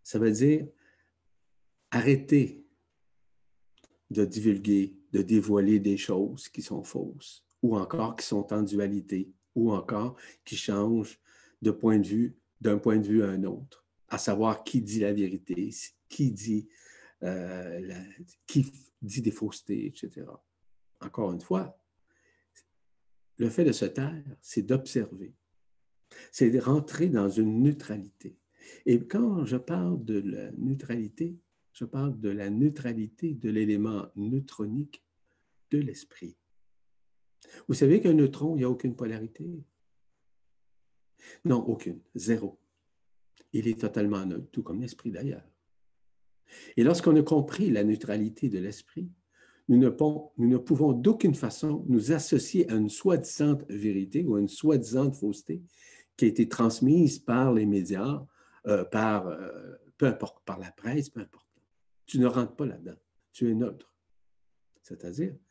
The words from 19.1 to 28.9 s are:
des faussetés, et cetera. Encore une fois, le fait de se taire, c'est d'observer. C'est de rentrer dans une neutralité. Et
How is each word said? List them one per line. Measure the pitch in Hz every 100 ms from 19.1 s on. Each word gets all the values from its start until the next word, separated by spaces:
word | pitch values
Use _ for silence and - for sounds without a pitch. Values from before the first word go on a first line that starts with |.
| 107
des | 113
faussetés, | - 107 - - 104 101
et | -
cetera. | - - - - _ _ _ _ _ _
Encore | - - 101
une | 87
fois, | - 95 92 - _ _ _ _ _ _ _ _ _ _ _ _ _ _ _ -
le | 117
fait | -
de | 160
se | 117 -
taire, | - 139 160 143 -
c'est | - -
d'observer. | 101 131 - 131 104 95 90 _ _ _ _ _ _ _ _ - -
C'est | - 120
de | 123
rentrer | 123 147 147 - 175
dans | 123 98
une | 101 110 110
neutralité. | 139 147 - 107 95 _ - - _ _ - -
Et | -